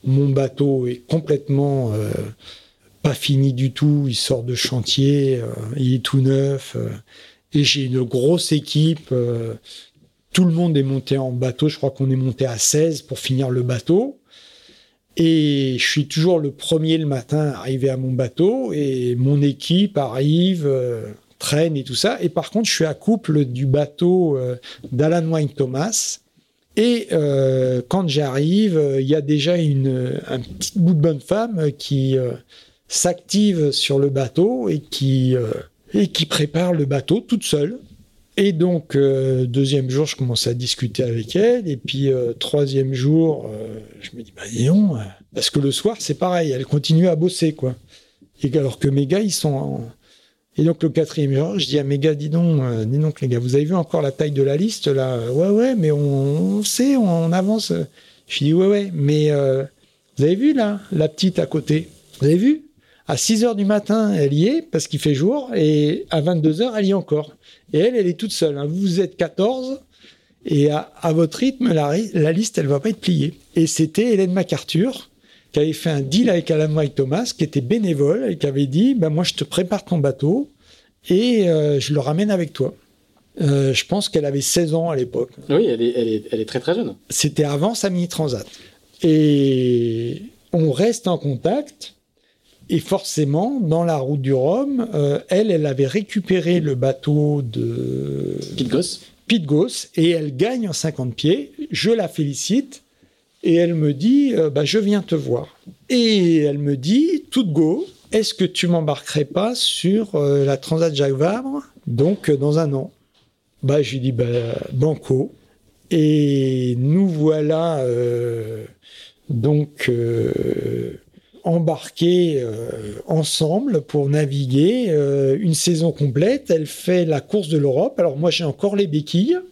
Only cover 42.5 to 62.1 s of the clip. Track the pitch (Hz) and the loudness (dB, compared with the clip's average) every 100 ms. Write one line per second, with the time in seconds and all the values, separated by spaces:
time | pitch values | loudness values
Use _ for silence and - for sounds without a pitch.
42.5 | 147 139 135 135 135 135 156 165 139 113 | 0 0 0 -2 0 2 4 2 0 -8
43.5 | 107 110 110 107 104 104 123 113 - 123 | -10 -12 -12 -16 -20 -18 -16 -18 -16 -10
44.5 | 113 127 190 208 131 101 95 _ - 117 | -2 2 4 4 0 -8 -14 _ -6 -2
45.5 | 151 139 131 208 226 - 143 180 180 160 | 0 0 0 -2 -4 -6 -2 0 0 0
46.5 | 131 131 147 - 160 180 165 180 180 160 | -2 -2 -2 2 4 4 4 0 0 -2
47.5 | 156 131 123 - - _ _ - _ 143 | 0 -6 -6 -16 -20 _ _ -20 _ 0
48.5 | 147 135 113 143 139 139 185 214 - 151 | 0 0 0 0 2 2 0 0 -2 -2
49.5 | 139 143 135 117 - _ _ _ _ _ | -2 -4 -6 -10 -16 _ _ _ _ _
50.5 | - 156 160 160 165 151 - 143 135 160 | 0 0 2 0 0 -2 -2 0 0 0
51.5 | 202 127 147 139 143 151 147 151 165 170 | -2 -2 -2 0 0 0 0 -2 0 2
52.5 | 156 127 117 110 139 156 147 135 120 123 | 2 0 -2 0 0 0 -2 -2 -2 2
53.5 | 139 151 185 160 170 143 131 156 139 139 | 0 2 -2 0 -2 -2 -2 -2 0 0
54.5 | 143 208 214 - 135 131 123 117 131 185 | 2 -2 -2 -2 0 0 -2 -2 0 2
55.5 | 208 247 240 156 147 143 139 139 147 185 | 2 2 2 2 2 0 0 0 0 0
56.5 | 202 208 - 262 277 208 165 165 175 190 | 0 -2 0 2 4 2 2 2 0 0
57.5 | 220 - 170 160 _ - _ _ - 143 | -2 -2 -4 -4 _ -20 _ _ -2 2
58.5 | 160 190 208 196 170 143 151 151 143 139 | 4 4 2 -2 -2 0 2 2 2 2
59.5 | 131 139 _ _ _ _ - 143 190 285 | 0 -2 _ _ _ _ 0 2 4 2
60.5 | 277 214 202 - 165 156 - 190 180 160 | 2 0 -2 -4 -2 -2 0 0 0 -2
61.5 | 156 - 151 160 - _ | -4 0 -2 -2 -18 _